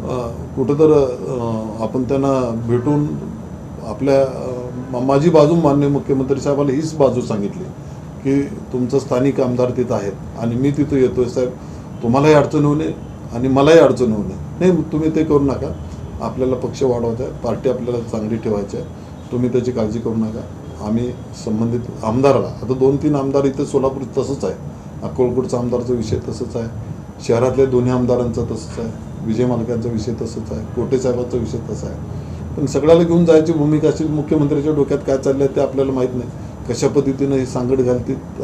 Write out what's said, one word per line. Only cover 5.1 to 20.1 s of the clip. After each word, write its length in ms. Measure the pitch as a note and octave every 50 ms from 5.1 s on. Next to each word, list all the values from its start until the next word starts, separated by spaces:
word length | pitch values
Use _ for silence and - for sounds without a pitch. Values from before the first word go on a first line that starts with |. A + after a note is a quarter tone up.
| C#3 C#3 D3+ E3+
बाजू 240 | D#3 D#3 D3 D3+ E3+
माननीय 340 | E3+ D#3+ C#3+ C#3 C#3+ C#3+ C#3+
मुख्यमंत्री 520 | C#3+ C3 - - C#3 C3+ C3 C3 C#3 C3+
साहेबांना 320 | - C#3+ C#3+ C#3 C#3+ C#3+ B2+
हीच 220 | D3 D#3 - -
बाजू 260 | - C#3 B2 A#2 B2
सांगितली 440 | A#2+ - A#2 G2+ G2+ F#2+ - - - - - - - - - - - - - - -
की 180 | C3+ C#3 C#3 C#3 - - - - - -
तुमचं 260 | B2 B2 A#2 C3+ C3+
स्थानिक 420 | - - B2+ B2 C3+ C#3 - C#3
आमदार 300 | C3+ B2 B2 A#2+ B2 B2
तिथं 240 | A#2+ B2+ A#2+ G#2+ A#2+
आहेत 180 | G#2+ G2 G2 - - - - - A2
आणि 140 | A2+ A#2 A#2
मी 160 | B2 C3+ C#3+
तिथं 260 | C#3+ D3 C#3+ - D3
येतोय 280 | C3+ B2+ B2 B2+ B2 B2
साहेब, 260 | A2 - C3+ B2+ B2 - - - - - - - - - - A#2+
तुम्हालाही 320 | A#2 B2 C3+ D3 D#3 D3+
अडचण 300 | D3 C3+ - - D3+ D3
होऊ 100 | D3 D3
नये 380 | D3+ D#3+ D#3+ D#3+ - - - - - - - A2+
आणि 160 | A#2+ B2 C3+
मलाही 300 | C3 C3+ C#3 D#3 E3 E3
अडचण 340 | D3 C3+ B2 A2+ B2 A2 G#2+
होऊ 100 | G#2 F#2+
नये. 140 | F#2 F#2 - - - - -
नाही, 220 | F3 F#3 F3+ D3+ - - D#3+
तुम्ही 180 | D3+ D#3+ D#3 D#3+
ते 80 | D#3+ D#3
करू 140 | D#3 D3+ C#3+
नका, 340 | C#3+ C3+ A#2+ A2+ - - - - - - - - - - - -
आपल्याला 340 | A#2+ A2+ A2 B2 B2+ C3 B2
पक्ष 280 | - - A2+ G#2+ - C#3
वाढवायचा 420 | B2+ A#2+ A#2 A#2 A#2 A2+ B2 C3
आहे, 80 | - - - -
पार्टी 260 | A#2 A2 - - C3
आपल्याला 380 | A#2+ A2+ A#2+ A#2+ A#2+ A#2 A2+ -
चांगली 280 | - G#2+ G#2+ G#2+ A#2
ठेवायची 400 | A2 - A#2 G#2 G2+ G2 - -
आहे, 100 | E2+ - - - - - - - - - - B2
तुम्ही 200 | A#2+ B2+ B2 B2
त्याची 180 | B2 A2 B2+
काळजी 280 | A#2+ A#2 A2 G#2+ A2 A#2+
करू 160 | A#2 A2+